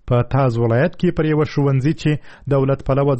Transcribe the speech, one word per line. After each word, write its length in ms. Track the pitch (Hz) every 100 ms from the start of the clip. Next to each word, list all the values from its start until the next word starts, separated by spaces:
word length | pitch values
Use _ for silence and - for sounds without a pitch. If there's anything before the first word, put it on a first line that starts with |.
| -
په 160 | 120 120
تعز 260 | 135 131 117
ولایت 380 | 117 117 175 -
کې 200 | 180 165
پر 80 | 156
یوه 200 | 151 147
ښوونځي 420 | - 139 135 131 156
چې 100 | 151 147 - - -
دولت 280 | 139 135 135 -
پلوه 260 | 135 139 131